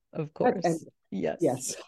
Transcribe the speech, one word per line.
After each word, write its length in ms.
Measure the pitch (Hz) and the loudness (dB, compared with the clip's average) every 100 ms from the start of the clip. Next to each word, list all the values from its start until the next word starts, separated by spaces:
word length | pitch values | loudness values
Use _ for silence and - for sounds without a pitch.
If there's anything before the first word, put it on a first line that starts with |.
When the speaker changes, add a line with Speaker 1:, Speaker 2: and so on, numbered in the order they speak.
| _ | _
Speaker 1:
of 200 | - 151 | -8 -8
course. 300 | - 247 208 | 2 2 4
Speaker 2:
And, 100 | 170 | 2
and 60 | 160 - _ _ | 0 -4 _ _
Speaker 1:
Yes. 280 | - - - | -2 -2 2
Speaker 2:
yes. 360 | 156 127 - - | 2 2 -4 -8